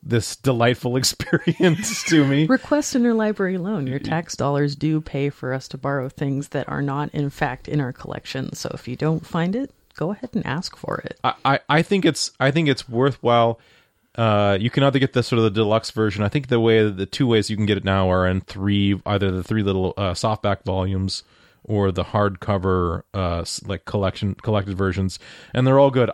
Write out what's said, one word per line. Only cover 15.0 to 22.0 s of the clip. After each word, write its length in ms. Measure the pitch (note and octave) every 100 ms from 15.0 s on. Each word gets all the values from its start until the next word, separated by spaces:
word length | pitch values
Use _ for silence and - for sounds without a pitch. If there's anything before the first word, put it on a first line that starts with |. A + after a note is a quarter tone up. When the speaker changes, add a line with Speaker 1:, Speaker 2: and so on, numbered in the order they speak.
| C3
Speaker 1:
the 100 | B2+
sort 140 | A#2 A#2+
of 60 |
the 60 | A2+
deluxe 400 | G2+ G#2 A2 -
version. 320 | - A2 G2
I 60 | G2+
think 180 | D3+ C3
the 100 | A#2+
way, 300 | A2+ A2 G#2+
the 160 | F#2+
two 220 | G2 - C3
ways 240 | A2+ G2
you 60 | G#2+
can 100 | G#2
get 100 | G2+
it 80 |
now 260 | G2 F#2+ F#2
are 160 | F#2 F#2
in 140 | F#2
three, 580 | - G2 G2 G2+ G2+ G2
either 260 | - G2+ G2
the 120 | F#2
three 180 | E2+ A2
little, 300 | G2+ F#2+ F#2 -
uh, 140 | G2
softback 520 | F2+ A2 - G2+ G2
volumes 580 | - F#2+ F#2 F#2+ F#2+ - - _ _ _
or 280 | - G#2 G2
the 100 | F2+